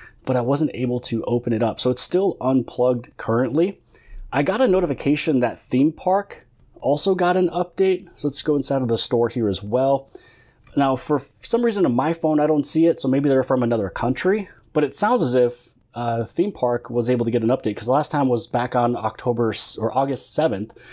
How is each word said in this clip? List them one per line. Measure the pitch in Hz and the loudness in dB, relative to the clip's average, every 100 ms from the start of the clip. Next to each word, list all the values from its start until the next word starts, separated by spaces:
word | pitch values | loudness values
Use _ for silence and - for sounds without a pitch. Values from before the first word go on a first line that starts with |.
| - - | -20 -10
but | - 127 | -2 0
I | |
wasn't | 120 143 156 | 0 0 0
able | 110 123 123 | -2 -4 -2
to | - 113 | -2 -4
open | - 120 120 | -2 -2 0
it | 113 | 0
up. | 113 - | 0 0
So | 127 | -2
it's | 127 | 0
still | - 175 196 - | 0 0 0 0
unplugged | 127 131 120 - 123 123 117 - | 0 0 0 0 2 2 -4 -10
currently. | - 117 127 143 190 - _ _ - - - | -2 0 2 0 0 -2 _ _ -18 -16 -6
I | 135 | -2
got | 147 208 | 0 2
a | 254 | 2
notification | 185 165 131 139 147 - 131 | 2 0 -2 0 0 0 0
that | 120 - | 0 -2
Theme | - 127 151 | -2 2 2
Park | 156 185 196 196 - - _ _ - | 0 0 0 -2 -12 -20 _ _ -6
also | 127 147 196 | -2 0 0
got | 185 175 185 | 2 2 2
an | 185 | 2
update. | 175 175 - 190 180 - | 0 -4 0 0 0 -4
So | - 147 | -8 -4
let's | - | -2
go | - 147 | 0 0
inside | - 135 | 0 -2
of | 123 | 0
the | 113 | -2
store | - 120 117 | 0 0 0
here | 123 107 | 0 -2
as | 92 | -2
well. | 101 123 135 139 - - - - _ _ - - | -2 0 2 0 -2 -20 -20 -20 _ _ -6 0
Now, | 139 131 | 0 0
for | - 147 - - | 0 -2 -4 -12
some | - 233 | -2 0
reason | 233 202 | 2 2
on | 156 | 2
my | 120 147 | 2 0
phone, | 165 156 151 | 0 0 2
I | 151 | 2
don't | 151 | 2
see | 139 160 165 | 0 2 2
it, | 170 | 2
so | 131 | 0
maybe | 135 139 | 2 4
they're | 135 | 2
from | 131 131 | 2 0
another | 120 117 95 | 2 0 -2
country, | - 123 131 185 214 190 - _ | -2 -2 0 0 0 -4 -14 _
but | 151 | -2
it | 139 - | 0 0
sounds | 208 247 | 0 2
as | 143 | 2
if, | 123 120 - - _ _ | 4 2 0 -14 _ _
uh, | 117 120 117 | -6 -4 -2
Theme | 110 - 202 | -2 -2 -4
Park | - 123 123 - | -2 -2 -2 -2
was | 120 117 | -2 0
able | 123 | 0
to | 113 | 0
get | 117 | 0
an | 110 | 2
update, | 127 110 104 | 0 -2 -4
'cause | 110 | 0
the | |
last | 135 147 | 0 0
time | 147 131 | -2 0
was | 120 - | 0 -2
back | 123 123 | -4 -2
on | 127 120 120 | 0 0 0
October | 110 - 127 117 113 | -4 -4 -4 0 -2
s-, | 98 - - | -2 -4 -4
or | 110 131 | -2 0
August | 139 131 - | -2 -4 -6
seventh. | - 156 98 110 - - | -2 0 -2 -8 -14 -20